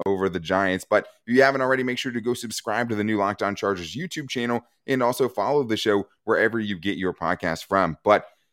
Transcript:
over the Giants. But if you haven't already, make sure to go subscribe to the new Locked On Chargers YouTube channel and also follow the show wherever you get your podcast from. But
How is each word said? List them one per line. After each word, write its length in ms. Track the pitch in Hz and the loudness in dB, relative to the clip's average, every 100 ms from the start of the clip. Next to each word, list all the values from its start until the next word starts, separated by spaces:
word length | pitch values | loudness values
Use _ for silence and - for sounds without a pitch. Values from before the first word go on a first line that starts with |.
| 95 | -2
over 240 | 95 95 | 0 0
the 100 | 87 | -2
Giants. 460 | 80 95 95 92 - | -2 0 2 -2 2
But 180 | 104 - _ - | 0 0 _ 0
if 80 | |
you 80 | 123 | 4
haven't 180 | 135 135 | 4 4
already, 220 | 131 131 | 0 0
make 160 | 127 123 | 0 -4
sure 120 | 131 | -4
to 120 | 117 | -4
go 100 | 117 | -4
subscribe 560 | 117 117 - 117 107 117 | -4 -6 -10 -4 -4 -2
to 60 | |
the 100 | 104 | -2
new 140 | 107 107 | 0 2
Locked 240 | 101 101 | 0 0
On 120 | 101 | -2
Chargers 400 | 98 101 92 80 | 0 -2 -2 -6
YouTube 360 | 82 80 151 135 | -10 -10 -10 -8
channel 340 | 127 120 120 - _ - | -4 -2 -4 -6 _ -4
and 160 | 131 | 0
also 260 | 120 123 123 | 0 2 -2
follow 340 | 110 107 147 | 0 0 0
the 140 | 120 107 | 0 -2
show 300 | 110 101 - _ | 2 0 0 _
wherever 340 | 107 90 110 113 | -2 2 2 0
you 200 | 104 92 | -4 -4
get 180 | 95 85 | -4 -2
your 160 | 90 | -4
podcast 540 | - 85 90 87 80 - | -2 -2 -2 -2 -4 0
from. 320 | 98 87 76 | 2 2 0
But 240 | 104 101 - _ _ | 4 4 2 _ _